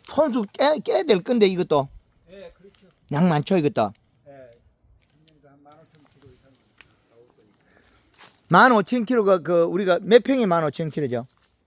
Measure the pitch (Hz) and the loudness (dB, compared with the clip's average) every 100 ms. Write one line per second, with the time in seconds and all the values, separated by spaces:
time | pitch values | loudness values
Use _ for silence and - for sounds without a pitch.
0 | - - 311 233 202 - 277 302 - 381 | -4 -2 -2 -2 -6 0 0 0 -2 -2
1 | 330 196 185 240 196 180 180 147 135 - | 0 0 0 0 2 0 -2 -2 -2 -10
2 | _ _ _ 196 175 - 196 _ _ _ | _ _ _ -20 -20 -20 -20 _ _ _
3 | - 143 180 147 - 190 143 113 104 - | -8 0 0 0 0 0 0 -2 -4 -8
4 | _ _ - 139 123 117 _ _ _ _ | _ _ -20 -20 -20 _ _ _ _ _
5 | _ 151 156 151 143 143 143 151 160 156 | _ _ _ _ _ _ _ -20 _ _
6 | 135 139 110 123 135 _ _ - - _ | _ _ -20 _ _ _ _ -20 -20 _
7 | _ 117 123 _ 104 95 _ _ _ _ | _ _ _ _ _ _ _ _ _ _
8 | _ _ - _ - 175 254 220 - 247 | _ _ -20 _ 0 4 4 4 0 -4
9 | 214 247 196 185 147 175 170 175 185 175 | -2 -2 0 0 0 0 0 -2 -2 -2
10 | 175 233 254 262 208 170 151 - 160 156 | 4 4 4 0 0 0 -2 -4 -8 -6
11 | 139 120 127 _ _ _ | -6 -6 -8 _ _ _